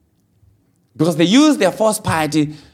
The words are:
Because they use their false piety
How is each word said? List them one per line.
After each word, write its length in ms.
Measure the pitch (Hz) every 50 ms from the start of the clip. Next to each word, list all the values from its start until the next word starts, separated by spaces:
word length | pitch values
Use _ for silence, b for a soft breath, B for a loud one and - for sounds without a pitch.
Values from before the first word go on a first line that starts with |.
| _ _ _ _ _ _ _ _ _ _ _ _ _ _ _ _ _ _ _ 113
Because 180 | 156 175 165
they 100 | 151 170
use 320 | 170 214 269 302 311 277 -
their 140 | 196 175
false 280 | 180 - 220 220 208 -
piety 540 | - - 185 160 156 147 151 156 147 147 147 B B B